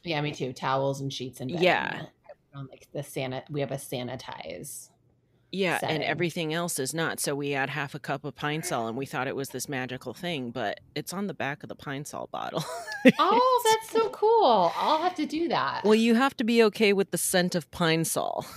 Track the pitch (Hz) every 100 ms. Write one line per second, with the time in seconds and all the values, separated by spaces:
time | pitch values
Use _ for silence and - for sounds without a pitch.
0 | 175 147 147 147 127 123 139 135 139 139
1 | 139 - 131 - 127 165 180 123 65 -
2 | - _ - - _ 139 135 - - 147
3 | 139 151 131 127 - 147 139 139 - 127
4 | 120 123 - - - 87 - - - _
5 | _ _ _ _ _ 180 185 143 - 156
6 | - 156 170 180 156 165 170 - 131 160
7 | 156 95 - 143 143 139 135 143 143 147
8 | - 139 147 - 147 156 156 135 113 117
9 | 135 147 131 117 139 127 - 135 127 127
10 | 127 110 175 156 120 127 104 - - 147
11 | - 180 202 147 135 147 - - - 139
12 | 147 - 60 - 58 - 151 679 679 855
13 | - - 339 466 508 494 466 440 440 453
14 | 453 - 427 466 320 214 170 - 196 311
15 | 359 359 302 302 339 165 135 123 202 220
16 | 226 226 269 - 220 233 220 - 208 196
17 | 190 175 - 185 180 180 - - 165 160
18 | 160 - 50 - -